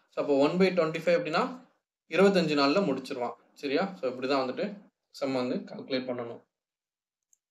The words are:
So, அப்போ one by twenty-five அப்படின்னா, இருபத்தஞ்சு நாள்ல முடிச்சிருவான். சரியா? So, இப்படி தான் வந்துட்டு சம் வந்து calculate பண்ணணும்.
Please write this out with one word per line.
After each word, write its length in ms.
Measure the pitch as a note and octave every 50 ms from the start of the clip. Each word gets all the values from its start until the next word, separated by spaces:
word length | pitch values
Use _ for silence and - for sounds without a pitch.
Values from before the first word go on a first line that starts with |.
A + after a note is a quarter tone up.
| _ _
So, 60 | - D#3
அப்போ 140 | C3+ C#3+ C#3+ C3+ C#3+
one 120 | D#3+ E3+ F#3
by 80 | F#3+ F3+ F3+ F3
twenty-five 400 | D#3 D#3 D#3+ E3 - F3+ F3 D#3+
அப்படின்னா, 260 | D3+ D#3 D#3+ G3 B3 C4 - - - _ _ _ _ _ _ _ _ -
இருபத்தஞ்சு 460 | D#3+ F3 G3 G3+ F#3+ F3 D#3+ D3+ D3+ C#3+
நாள்ல 180 | C#3 C#3 D3+ G3+ F#3+ D3+
முடிச்சிருவான். 480 | B2+ B2+ B2+ - C3+ B2 A#2+ - - _ _ _ _ -
சரியா? 220 | D3 C3+ C3+ E3 F#3+ F#3 - -
So, 60 | C3 B2
இப்படி 160 | A#2 B2+ C3 B2+
தான் 100 | C#3+ C3+ B2+
வந்துட்டு 220 | B2 B2 D3+ F#3+ G#3 - - - _ _ _ _ _ _ -
சம் 200 | C#3+ C3+ C3 B2+
வந்து 160 | B2 B2+ E3 G3 - -
calculate 380 | - - - - C3+ B2+ B2+ B2+
பண்ணணும். 320 | A#2+ A#2+ A#2 A#2 A#2+ - _ _ _ _ _ _ _ _ _ _ _ _ _ _ _ _ _ _ _ _ _ _